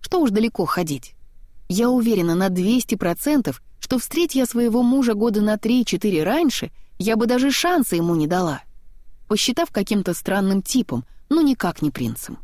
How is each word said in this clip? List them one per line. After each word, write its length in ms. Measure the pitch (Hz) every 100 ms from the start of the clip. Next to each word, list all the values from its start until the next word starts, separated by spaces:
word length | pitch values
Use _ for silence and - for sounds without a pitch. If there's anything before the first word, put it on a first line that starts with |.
Что 200 | - 370
уж 100 | 285
далеко 360 | 202 226 - 170
ходить. 500 | - 165 139 - - - - - - -
Я 220 | 185 240
уверена 460 | 254 226 208 170 170
на 120 | 190
двести 460 | 180 185 247 -
процентов, 680 | 208 180 170 285 294 180 127 - -
что 180 | - 254
встреть 380 | - 311 339 262
я 100 | 254
своего 380 | 233 240 226
мужа 300 | 240 262 240
года 260 | 208 240 214
на 180 | 208 214
три-четыре 640 | 226 247 233 - 214 175
раньше, 480 | 156 277 320 - - - - -
я 200 | 190 220
бы 100 | 233
даже 240 | 247 277
шанса 460 | 262 339 359 240 170
ему 180 | 170
не 140 | 165 151
дала, 340 | 180 175 131 - - - - - - -
посчитав 460 | 214 - 247 339
каким-то 420 | - 202 208 185
странным 480 | 170 - 196 196 196
типом, 420 | - 254 - 120 - - -
ну 120 | 311
никак 420 | 294 262 180 -
не 80 | 151
принцем. 480 | - 120 120 - -